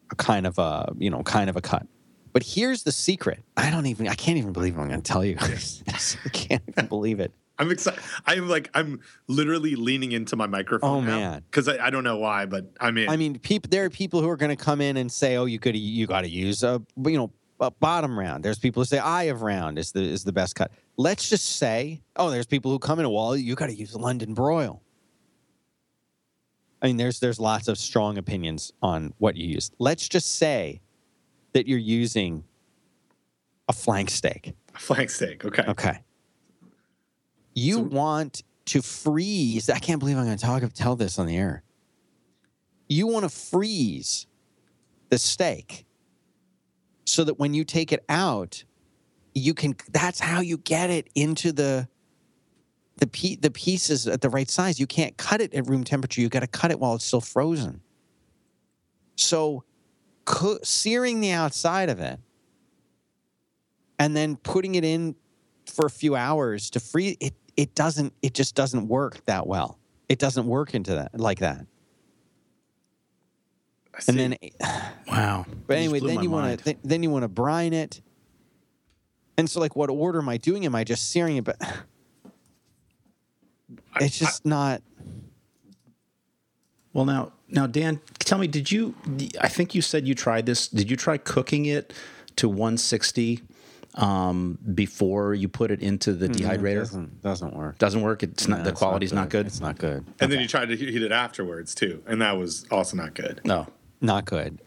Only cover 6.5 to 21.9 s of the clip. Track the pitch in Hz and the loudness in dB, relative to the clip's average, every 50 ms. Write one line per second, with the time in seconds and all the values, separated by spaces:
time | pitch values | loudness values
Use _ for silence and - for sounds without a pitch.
6.5 | 131 123 - - - - 117 - - 104 104 113 110 98 90 - - _ _ _ | -2 -2 -2 -2 -2 -2 -2 0 -2 -2 0 0 0 0 -2 -4 -6 _ _ _
7.5 | _ - 151 170 180 - - 185 - - - - - - - 151 175 185 180 175 | _ -2 0 0 0 0 0 -2 -2 -2 -8 -10 -10 -2 0 0 0 2 2 0
8.5 | 170 156 - - - 147 160 147 135 113 - - - - _ - 135 147 151 151 | 0 0 0 0 0 0 0 0 -4 -8 -12 -18 -20 -18 _ -2 0 2 2 2
9.5 | 165 160 151 156 143 117 117 127 135 131 131 127 117 113 110 - - 113 107 101 | 2 0 0 0 -2 0 0 0 0 0 -2 -2 -2 -4 -2 -2 -2 -2 -2 -2
10.5 | 101 98 95 - 123 107 143 139 139 139 123 113 110 110 101 87 78 71 82 - | -2 -4 -2 0 0 2 2 2 2 2 2 0 0 0 -2 -4 -6 -8 -10 -2
11.5 | - 147 127 147 139 120 120 131 135 131 127 120 113 107 110 107 104 101 98 95 | 0 2 2 2 0 0 0 0 0 0 -2 -2 -2 0 0 0 0 0 -2 -2
12.5 | 98 95 92 - - - 123 117 113 113 110 147 156 160 160 151 139 117 - - | -4 -6 -8 -10 -8 -2 -2 0 2 2 2 2 2 0 0 -2 -4 -6 -2 0
13.5 | 208 208 - - - 196 196 180 - - 196 170 - 170 156 165 170 135 151 147 | 0 0 2 0 0 0 0 0 -2 -4 -4 0 2 2 2 2 2 0 0 0
14.5 | 139 - - 151 147 143 143 143 135 131 127 127 - - 143 131 127 123 127 123 | 0 0 0 0 2 2 2 2 2 0 -2 -2 0 0 2 2 4 2 2 0
15.5 | 113 107 - 127 110 107 107 104 113 117 110 95 92 95 90 85 85 90 95 98 | -2 0 0 0 0 0 -2 -2 0 0 0 2 2 0 0 -2 -2 -2 0 0
16.5 | 101 101 127 120 123 120 107 - _ 131 131 156 160 143 117 98 - _ _ _ | 0 2 2 2 2 0 -4 -8 _ -2 0 2 2 2 0 -2 -6 _ _ _
17.5 | _ _ 135 123 - _ 156 160 170 170 156 135 120 104 95 85 69 71 80 104 | _ _ -2 -2 0 _ 2 2 2 2 0 0 -2 -2 -2 -2 -4 -2 -2 -2
18.5 | 107 104 - 127 - 117 127 - 139 139 - 156 170 180 175 156 131 113 110 107 | -2 0 0 0 2 2 0 2 2 2 2 2 0 2 0 0 -2 -2 -2 -2
19.5 | 101 92 82 76 76 78 78 - - 95 95 78 80 104 - 98 85 98 90 87 | 0 0 -2 -2 -4 -4 -6 -4 -2 -2 -2 0 -2 -2 -4 -2 0 0 -2 -2
20.5 | - - 95 - - _ _ _ _ - 131 170 208 - - - 220 - - - | -2 -4 -4 -4 -4 _ _ _ _ 0 0 2 2 0 0 0 0 0 0 -2
21.5 | - - 147 117 110 117 135 151 | -2 0 0 0 0 0 -2 -4